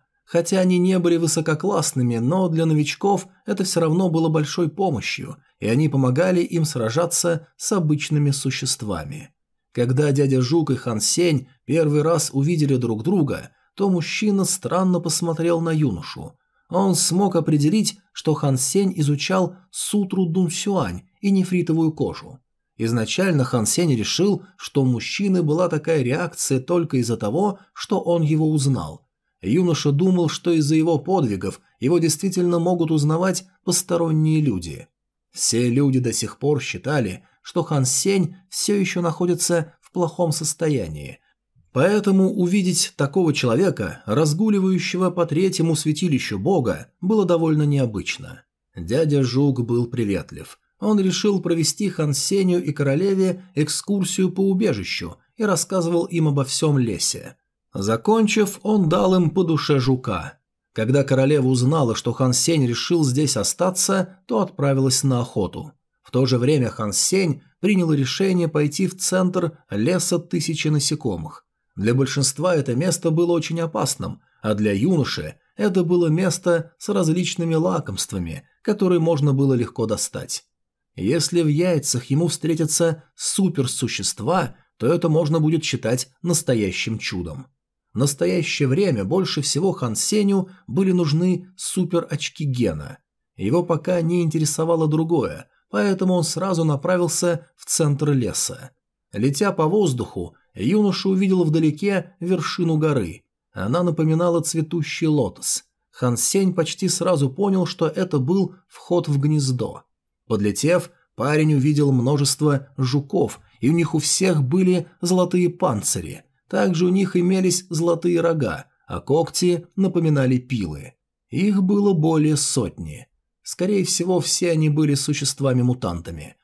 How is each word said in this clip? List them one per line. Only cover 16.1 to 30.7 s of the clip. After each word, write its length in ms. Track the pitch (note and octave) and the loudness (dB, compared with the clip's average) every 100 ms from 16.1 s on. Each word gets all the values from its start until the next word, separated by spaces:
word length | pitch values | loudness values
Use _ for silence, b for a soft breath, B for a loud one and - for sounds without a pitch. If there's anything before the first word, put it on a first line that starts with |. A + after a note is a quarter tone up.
| - - - _ _ _ | -14 -16 -18 _ _ _
Он 260 | F3 G3 | 0 2
смог 400 | E3 - F3 G3 | 2 2 2 2
определить, 640 | F3 D#3 D3+ D3 G#3+ - - b | 2 2 2 4 2 0 -6 b
что 220 | - - | -6 -2
Хан 220 | D3+ C#3+ C3 | 0 0 0
Сень 360 | - F#3+ G3 F3 | 0 0 0 0
изучал 560 | D3 C#3+ - F#3+ F3+ B B | 0 0 0 0 0 B B
сутру 540 | - - G#3 F#3+ F#3+ F3+ | -10 -4 -2 0 0 0
Дун 220 | F3 F3 | 0 0
Сюань 600 | - G3+ F#3+ G#2 F2+ - _ | -2 -2 -2 -2 -6 -14 _
и 120 | G3+ | 2
нефритовую 600 | G3 F#3 F#3 E3 D#3+ D#3+ | 2 2 0 0 2 0
кожу. 460 | D#3 G#2 - - B2+ _ _ _ - | 0 -4 -6 -14 -20 _ _ _ -6
Изначально 600 | A2+ A#2 A2 - F#3+ D#3 | -2 0 -2 0 2 2
Хан 220 | B2+ B2 G#2+ | 0 0 0
Сень 280 | - F3 | 2 2
решил, 480 | A#2+ G2+ - G3 G3 B - | 0 -2 0 0 0 B -18
что 240 | - C#3+ | -4 0
у 60 | C3 | 2
мужчины 560 | A#2+ - - G3+ F#3 | 0 -4 -4 0 0
была 260 | D#3 D#3 F3+ | 0 0 0
такая 340 | D#3 D#3 D#3+ | -2 0 0
реакция 580 | A#2+ D#3 E3+ - - C3 | 0 -2 -4 -6 -2 -2
только 360 | B2+ F3 D#3+ C3 | 0 -2 0 -2
из-за 220 | A#2 A2+ | -2 -2
того, 400 | G#2 C#3 G3+ F#3+ B | -2 0 0 -2 B
что 260 | - - G3 | -16 -4 -2
он 220 | - E3+ | 0 2
его 280 | D3+ D#3 D#3 | 2 2 2
узнал. 560 | D#3 C#3 A#2 D#2 D#2 _ _ _ _ | 2 2 0 -4 -12 _ _ _ _
Юноша 500 | F#2 F3+ F3+ D#3 D3 | 0 2 2 2 0
думал, 380 | C#3+ F#3 F3+ D#3+ | 2 2 2 0
что 200 | - F3+ | -2 0
из-за 240 | E3 C#3+ | 0 2